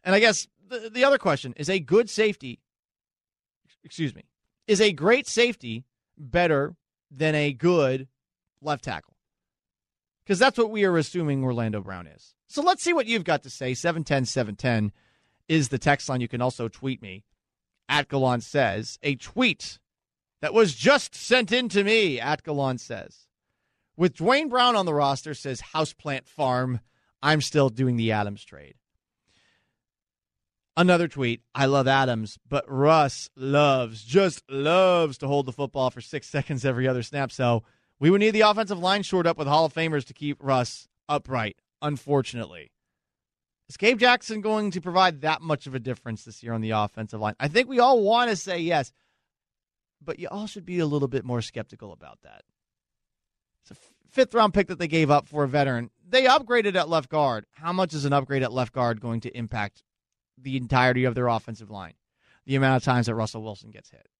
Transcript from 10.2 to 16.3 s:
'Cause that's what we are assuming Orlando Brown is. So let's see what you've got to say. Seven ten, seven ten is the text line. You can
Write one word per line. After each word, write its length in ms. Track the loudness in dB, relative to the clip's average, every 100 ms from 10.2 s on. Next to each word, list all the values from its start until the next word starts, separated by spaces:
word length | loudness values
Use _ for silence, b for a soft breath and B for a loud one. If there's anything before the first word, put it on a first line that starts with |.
'Cause 120 | -4 2
that's 220 | 2 2
what 100 | -2
we 140 | 2
are 100 | 2
assuming 480 | 2 0 -4 -2 -2
Orlando 380 | -2 -2 -4 -4
Brown 240 | -8 -14
is. 300 | -16 -20 _ _ _
So 140 | 0
let's 220 | 0 0
see 100 | -2
what 140 | -2 -2
you've 160 | -4
got 180 | -2 -4
to 60 | -4
say. 240 | -10 -6
Seven 300 | -4 -4 -4
ten, 220 | -2 -2
seven 300 | -2 -4 -4
ten 360 | -4 -2 0 -2 _ _ _ _ _ -2
is 220 | 0 0
the 100 | -2
text 280 | 0 0 -2
line. 140 | -6
You 60 |
can 140 | -4